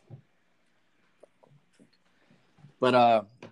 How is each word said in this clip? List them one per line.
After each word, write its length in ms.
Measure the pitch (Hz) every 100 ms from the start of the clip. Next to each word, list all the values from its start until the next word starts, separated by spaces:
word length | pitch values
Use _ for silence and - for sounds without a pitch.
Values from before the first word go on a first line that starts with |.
| _ - _ _ _ _ _ _ _ _ _ _ _ _ _ 143 _ _ _ _ _ _ _ _ _ _ - _
But, 160 | 127 123
uh, 280 | 120 113 101 _ -